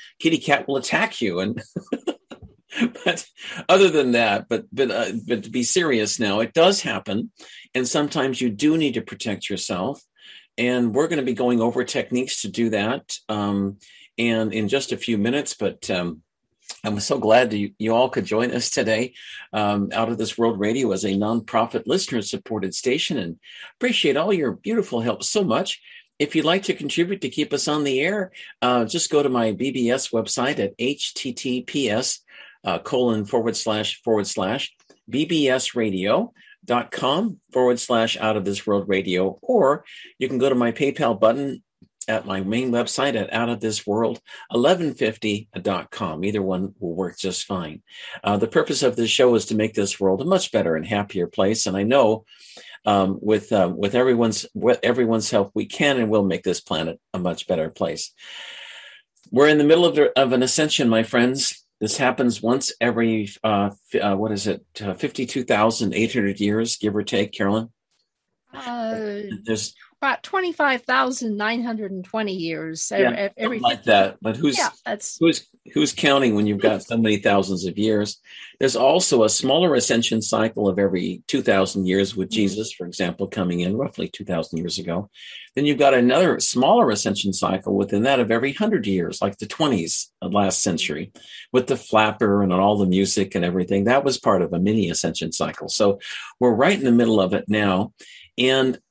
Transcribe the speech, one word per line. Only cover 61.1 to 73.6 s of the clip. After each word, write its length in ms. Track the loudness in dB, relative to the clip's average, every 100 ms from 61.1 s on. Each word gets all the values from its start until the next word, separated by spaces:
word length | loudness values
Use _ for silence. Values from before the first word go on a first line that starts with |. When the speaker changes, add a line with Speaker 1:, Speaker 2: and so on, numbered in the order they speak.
| 2 2 0 -4 -4 _ _
Speaker 1:
This 160 | -4 0
happens 460 | 0 2 0 0
once 280 | 0 0 -2 -2
every, 480 | -2 0 0 0 -4 -4
uh, 280 | 0 0 0 -4 _
f-, 80 | -2
uh, 120 | 0
what 160 | 0 -2
is 160 | -2 -4
it, 160 | -6 -8 -10
uh, 100 | -8
fifty-two 520 | -4 -6 -4 -6 -4
thousand 500 | 0 2 2 2 -2
eight 180 | 0 0
hundred 260 | 0 -2 0
years, 380 | 0 0 -2 -2
give 180 | -2
or 80 | -2
take, 300 | -2 -2 -2
Carolyn? 380 | -2 0 0 -2 _ _ _ _ _ _ _ _
Speaker 2:
Uh, 680 | -14 -10 -6 -6 -6 -6 -8 -10 -12
Speaker 1:
There's 320 | -4 -4 -4 -12 -20 _
Speaker 2:
about 220 | -4 -4
twenty-five 600 | -4 -2 -2 0 0 0
thousand 540 | 0 0 0 -2 -4 -2
nine 280 | -2 -2
hundred 260 | -4 -6 -6
and 140 | -8
twenty 300 | -6 -4 -4
years. 580 | -4 -6 -6 -8 -8 -4
Speaker 1:
Yeah, 160 | 2 2
Speaker 2:
Ev-, 220 | 2 -4 -4
ev-, 80 |
Speaker 1:
something 160 | -4 -2